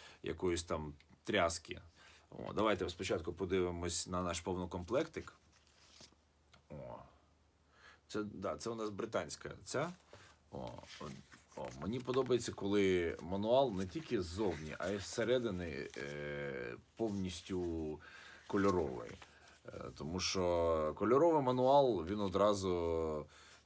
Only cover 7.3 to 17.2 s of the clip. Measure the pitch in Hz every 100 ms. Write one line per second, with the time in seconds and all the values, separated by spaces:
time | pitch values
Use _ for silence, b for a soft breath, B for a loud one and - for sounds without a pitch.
7.3 | _ _ _ _ B B B _ 107 104
8.3 | - 95 78 117 113 107 101 110 107 78
9.3 | - - - - 123 160 180 B B B
10.3 | B _ 69 62 - - - 76 69 -
11.3 | - - - 65 64 82 123 127 127 127
12.3 | 123 117 95 98 101 95 92 82 - 80
13.3 | 95 107 127 139 92 95 160 160 117 85
14.3 | 90 107 76 78 - 90 101 95 - 110
15.3 | 131 117 90 87 69 - - 69 73 73
16.3 | 73 71 67 60 62 - - 113 101